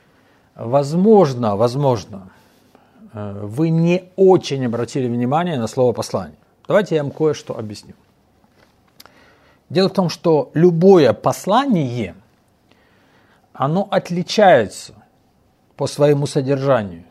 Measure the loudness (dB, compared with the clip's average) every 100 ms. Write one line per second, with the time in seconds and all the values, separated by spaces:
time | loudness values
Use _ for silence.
0 | _ _ _ _ _ -14 -4 -2 0 0
1 | 4 6 4 0 -2 0 0 0 -2 -2
2 | -6 -18 -20 _ _ _ _ _ _ _
3 | -20 -14 -12 -12 -10 -4 -2 0 0 0
4 | -4 2 4 4 0 -6 -4 -4 -6 -4
5 | -4 -4 -2 -2 -2 -6 -6 0 0 0
6 | -4 -8 -8 -16 _ _ -2 -2 0 -4
7 | -4 -2 -2 -4 -8 -12 -12 -16 -20 -20
8 | _ _ _ _ _ _ _ _ _ _
9 | -20 _ _ _ _ _ -6 -2 -2 0
10 | -4 -2 0 0 0 2 2 4 6 6
11 | 6 2 -2 -4 -2 0 0 -2 -2 -6
12 | -8 -10 _ _ _ _ _ _ _ _
13 | _ _ _ _ _ -6 -2 -2 -2 -4
14 | -4 -6 -4 4 6 6 2 -6 -20 -20
15 | _ _ _ _ _ _ _ -8 -8 0
16 | 2 2 0 -4 -2 -2 0 0 -2 -10
17 | -20